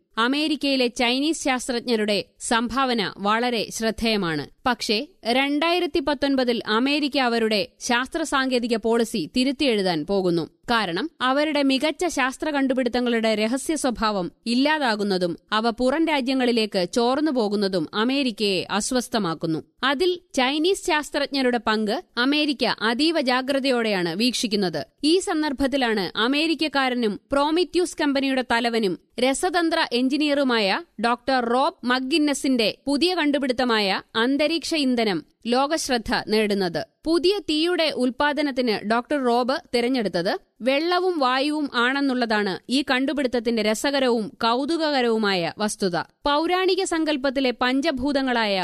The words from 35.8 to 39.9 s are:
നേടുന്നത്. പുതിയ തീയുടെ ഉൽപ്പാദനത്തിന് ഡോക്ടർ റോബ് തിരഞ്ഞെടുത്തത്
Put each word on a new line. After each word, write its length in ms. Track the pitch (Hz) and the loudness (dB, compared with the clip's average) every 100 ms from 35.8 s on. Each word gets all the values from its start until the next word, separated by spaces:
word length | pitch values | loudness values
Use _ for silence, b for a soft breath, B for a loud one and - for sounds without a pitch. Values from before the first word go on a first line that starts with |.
| - 240 - 208 156 | -2 -2 0 -4 0
നേടുന്നത്. 540 | 214 214 202 185 156 - _ | 0 2 0 0 -2 -8 _
പുതിയ 360 | 302 330 339 403 | 0 2 2 0
തീയുടെ 520 | - 302 339 359 320 - | 0 0 2 2 0 0
ഉൽപ്പാദനത്തിന് 880 | 254 233 294 285 294 254 247 202 208 | -2 0 0 0 -2 0 0 -2 0
ഡോക്ടർ 400 | 226 240 294 254 | -2 0 0 2
റോബ് 300 | 233 247 311 - | 2 0 -2 -2
തിരഞ്ഞെടുത്തത് 640 | 240 240 | -2 0